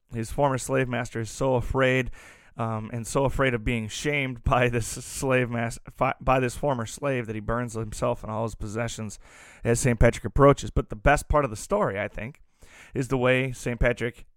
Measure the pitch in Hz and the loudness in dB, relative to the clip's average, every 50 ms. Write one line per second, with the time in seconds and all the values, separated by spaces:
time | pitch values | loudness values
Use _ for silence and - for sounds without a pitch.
0 | _ _ 120 113 110 - - 139 147 139 127 120 - - 135 131 131 123 123 117 | _ _ -8 -6 -6 -4 0 0 2 2 2 0 -2 0 0 0 0 0 -2 -4
1 | 123 - - 113 113 - - - 135 135 127 120 - - - 131 131 127 127 131 | -4 -4 -6 -6 -6 -6 -4 -2 0 2 2 2 0 0 2 2 4 4 4 2
2 | 123 117 - - - - - - _ - - - 113 113 110 110 110 110 120 117 | 0 -2 -6 -10 -16 -20 -20 -20 _ -16 -8 -6 -4 -4 -4 -6 -6 -6 -8 -8
3 | 110 - - 139 139 123 - - 135 131 120 113 107 127 120 113 110 107 - - | -8 -2 0 2 2 2 2 2 2 2 2 0 -2 -2 -2 -2 -4 -6 -8 -4
4 | - 147 147 143 135 131 127 117 - 135 113 123 123 123 117 120 107 - - - | -4 -2 -2 -2 -2 -4 -6 -4 0 2 4 4 4 4 2 0 -2 -4 -8 -10
5 | - - - - 143 131 127 127 127 117 120 117 117 117 - - - - - - | -12 -12 -8 -4 0 2 2 2 2 0 -2 -2 -4 -4 -6 -8 -14 -18 -4 -2
6 | 127 131 - - 131 135 131 135 127 120 - - - 147 135 120 110 - - - | -2 -2 0 -2 0 2 2 2 2 0 -2 -2 -2 -2 -2 -2 -4 -8 -8 -4
7 | 143 143 135 123 113 110 107 110 104 113 113 120 123 117 101 113 113 107 - - | -4 -2 -2 -2 -4 -4 -6 -6 -4 -2 -2 -2 -4 -4 -6 -6 -6 -6 -6 -2
8 | 123 123 120 - - 107 110 107 117 110 - - 110 104 101 113 117 117 - - | -2 -2 -2 -2 -6 -6 -4 -4 -4 -4 -6 -8 -10 -8 -6 -6 -6 -6 -6 -8
9 | 110 101 - - - - - - - - - - - 117 123 117 - 123 120 - | -10 -10 -12 -14 -20 -20 -20 -20 -20 -20 -18 -4 2 2 2 4 4 2 4 6
10 | - 117 - - - 107 - - 139 143 139 - - - - 143 123 - 113 104 | 6 4 4 2 -4 -2 4 8 8 8 8 6 0 -4 -4 -4 -4 -4 -10 0
11 | - 143 143 147 - - - 147 143 117 107 - - - 202 208 196 127 98 95 | 2 4 4 4 2 0 2 2 2 0 -4 -8 -4 -2 -2 0 0 -2 -2 -4
12 | 98 104 - - 107 123 - _ - _ _ _ - - - - - - - 127 | -6 -6 -8 -10 -10 -12 -12 _ -20 _ _ _ -20 -20 -20 -20 -20 -8 -6 -4
13 | 127 117 135 127 123 127 127 127 131 131 123 - - 120 120 - - 120 120 - | -2 0 0 2 4 4 4 2 0 -2 -6 -6 -6 -6 -2 2 2 2 2 2
14 | 113 120 - - - - _ | -4 -6 -6 -10 -18 -20 _